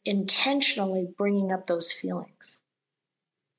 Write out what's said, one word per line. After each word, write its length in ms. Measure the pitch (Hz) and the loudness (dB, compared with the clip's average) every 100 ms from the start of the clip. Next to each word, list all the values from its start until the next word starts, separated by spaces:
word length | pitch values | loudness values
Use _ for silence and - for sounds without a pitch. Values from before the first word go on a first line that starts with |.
| 208 | -2
intentionally 1040 | 202 196 - 269 285 277 - 196 185 180 - | 0 2 2 2 2 2 0 0 0 -2 -2
bringing 340 | 202 202 190 | 0 2 0
up 160 | 185 180 | -2 -2
those 240 | 170 175 | 0 0
feelings 680 | - 185 175 - - - - _ _ _ _ _ _ _ _ _ | -2 -4 -6 -8 -12 -14 -14 _ _ _ _ _ _ _ _ _